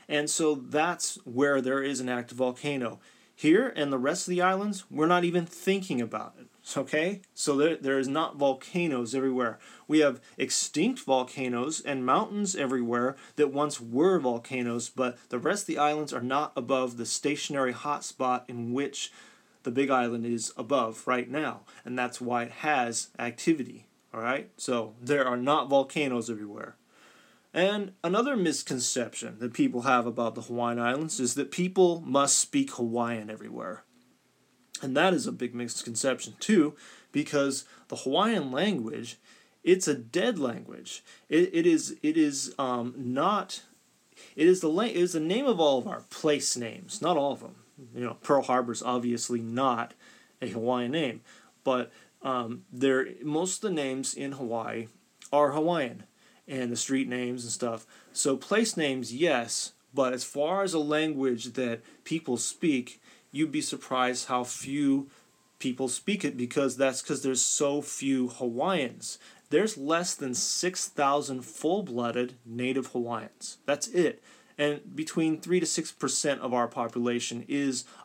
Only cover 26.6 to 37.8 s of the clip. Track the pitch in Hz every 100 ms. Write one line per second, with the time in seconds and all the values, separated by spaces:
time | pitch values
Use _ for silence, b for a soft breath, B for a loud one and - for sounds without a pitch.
26.6 | - - _ b b b b b b 151
27.6 | 190 208 190 - 170 202 269 247 170 -
28.6 | - 131 120 127 117 - 117 110 120 123
29.6 | 135 123 131 127 120 117 117 120 107 120
30.6 | 120 120 120 139 160 - 127 139 135 -
31.6 | 180 190 180 170 139 139 139 - - 139
32.6 | 135 - 117 117 117 117 107 107 107 120
33.6 | 95 90 _ _ _ _ _ _ _ _
34.6 | _ - 135 135 185 165 120 123 123 120
35.6 | 117 - 120 113 135 127 - - - 214
36.6 | 147 - B B B 143 151 147 139 131
37.6 | - B